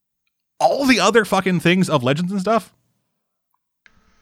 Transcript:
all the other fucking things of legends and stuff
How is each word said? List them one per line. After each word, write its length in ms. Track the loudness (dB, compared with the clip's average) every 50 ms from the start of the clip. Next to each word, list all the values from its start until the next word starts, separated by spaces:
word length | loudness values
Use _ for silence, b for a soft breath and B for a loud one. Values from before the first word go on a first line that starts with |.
| _ _ _ _ _ _ _ _ _ _ _ _
all 240 | 0 0 0 0 2
the 160 | 2 2 2
other 240 | 2 2 2 2 0
fucking 360 | 0 -2 -2 -2 -2 -2 0
things 280 | 2 2 2 2 0 0
of 140 | 0 -2 0
legends 300 | -2 -2 -2 -4 -6 -6
and 80 | -6
stuff 340 | -4 -2 -2 -2 -2 -6 _ _ _ _ _ _ _ _ _ _ _ _ _ _ _ _ _ _ _ _ _ _ _ _ _ _ _ _ _ _